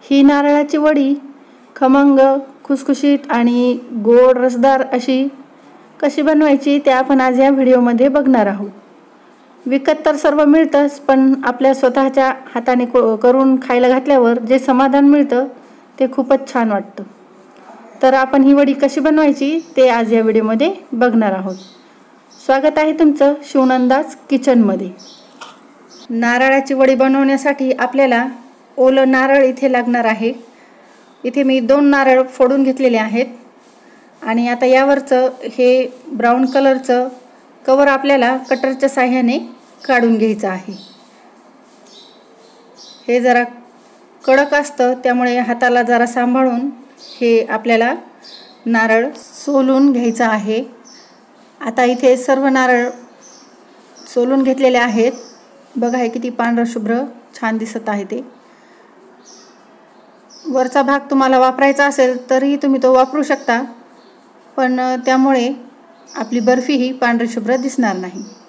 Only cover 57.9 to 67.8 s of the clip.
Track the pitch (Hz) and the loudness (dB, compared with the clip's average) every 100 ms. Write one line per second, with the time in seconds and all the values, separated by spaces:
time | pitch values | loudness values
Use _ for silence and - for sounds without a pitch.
57.9 | 202 196 226 - - _ _ _ _ _ | -8 -8 -12 -12 -20 _ _ _ _ _
58.9 | _ _ _ _ - - _ _ _ _ | _ _ _ _ -20 -20 _ _ _ _
59.9 | _ _ _ _ - 330 262 262 277 277 | _ _ _ _ -18 -6 -4 0 0 0
60.9 | 285 277 269 269 262 262 254 277 277 285 | -2 -2 0 2 2 2 2 0 2 -2
61.9 | 277 254 247 247 262 277 285 285 269 254 | 0 0 -2 -2 -2 0 -2 -2 0 2
62.9 | 262 262 294 285 277 - 233 277 - - | 2 2 -2 -4 -4 -2 -4 -6 -16 -20
63.9 | - - _ _ _ _ - 254 254 254 | -20 -20 _ _ _ _ -6 -4 -2 -4
64.9 | 254 247 262 269 262 240 277 - - _ | -4 -2 0 2 0 -2 -6 -16 -20 _
65.9 | - - - 226 240 233 254 254 285 254 | -20 -18 -12 -6 -2 0 0 0 -2 -4
66.9 | 262 247 233 233 240 208 254 269 269 | -2 -2 -2 -4 -6 -4 -4 -4 -2